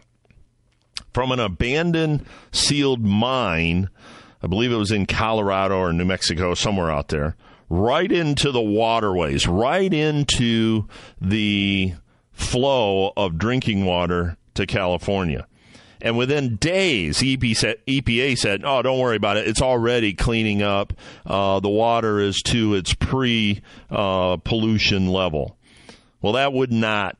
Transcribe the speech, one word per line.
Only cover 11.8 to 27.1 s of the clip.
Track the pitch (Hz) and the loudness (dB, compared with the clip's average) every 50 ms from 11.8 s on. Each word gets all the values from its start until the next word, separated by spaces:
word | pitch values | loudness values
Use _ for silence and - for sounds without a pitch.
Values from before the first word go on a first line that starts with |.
| 92 92 85 - - _ _ _ _ _ | 0 -2 -4 -8 -14 _ _ _ _ _
flow | - - - - - 123 131 139 135 127 110 101 98 95 95 101 - | -10 -8 -6 -2 0 0 2 2 2 2 2 2 2 2 0 0 0
of | - 101 90 80 80 | -2 -2 -2 -2 -2
drinking | 98 117 123 127 - 113 104 98 98 | 0 0 0 0 0 0 0 0 2
water | 92 90 87 87 87 87 87 87 85 80 - _ _ - | 2 2 2 2 0 0 0 -2 -4 -6 -10 _ _ -6
to | - 101 | -6 -4
California. | - - 104 95 90 87 82 - 101 101 95 90 82 69 - - - _ _ _ - - - - - - - | -2 -2 -2 0 0 -2 -2 -2 -2 -2 -2 -2 -2 -4 -6 -8 -14 _ _ _ -20 -20 -20 -20 -20 -14 -6
And | - 113 117 | -4 -2 -2
within | 120 127 131 147 147 135 123 110 | 0 0 0 0 0 -2 -2 -2
days, | 98 - 165 185 190 196 180 135 101 82 76 73 - | -2 -2 0 0 2 2 2 2 0 0 -2 -2 0
E | 123 135 131 | 0 0 0
P | 127 127 127 123 | 0 0 0 0
said, | - 131 107 113 - _ | 0 0 -2 -2 -4 _
E | 135 135 135 | -2 -2 -2
P | 120 123 117 117 | 0 0 0 0
A | 131 143 123 | 0 0 0
said, | - - 107 98 98 - | 0 0 -2 -2 -2 -2
"Oh, | 143 135 127 | 0 0 0
don't | 117 131 131 131 | 0 0 0 0
worry | 127 123 110 | 0 0 0
about | 104 104 101 101 107 | 0 0 0 0 0
it. | - 110 | 0 0
It's | 107 - | 0 2
already | 135 131 127 120 113 117 123 120 113 104 | 2 2 2 2 2 2 2 2 0 0
cleaning | 87 - - 120 117 110 110 107 101 101 | 0 0 0 0 0 0 0 0 0 0
up. | 104 101 98 98 101 - - - - - - - - | 0 0 0 0 -2 -4 -8 -12 -16 -20 -20 -14 -6
Uh, | - 95 98 98 98 98 98 | -2 -2 0 2 2 0 0
the | 95 101 | 0 0
water | 104 107 113 117 117 117 113 110 104 104 | 0 2 2 2 2 2 0 0 0 0
is | 101 101 92 - - | 0 0 -2 -2 -2
to | - 127 117 110 107 101 | -2 0 0 2 2 0
its | 95 85 - - | 0 -2 -2 -4
pre, | - - - 131 131 131 120 117 113 107 101 101 - - - - - - - | -4 -4 -2 -2 0 0 2 2 2 2 0 0 -2 -6 -14 -20 -20 -12 -6
uh, | - 107 101 95 95 92 90 90 90 | -4 -2 0 0 0 0 0 0 0
pollution | 85 - - 117 113 110 113 110 104 - 107 104 95 92 92 | -2 -2 -4 -2 0 2 2 2 2 2 2 2 2 2 0
level." | 92 95 92 87 78 73 65 - - _ _ - - - - - - - _ _ _ _ | 2 0 0 0 -2 -4 -4 -6 -10 _ _ -20 -20 -20 -20 -20 -20 -20 _ _ _ _
Well, | - 101 113 | -2 0 0
that | 131 139 143 | 2 0 0
would | 135 127 131 127 | 0 0 0 0
not | 117 113 110 110 107 104 98 90 | 2 2 2 2 0 0 -2 -4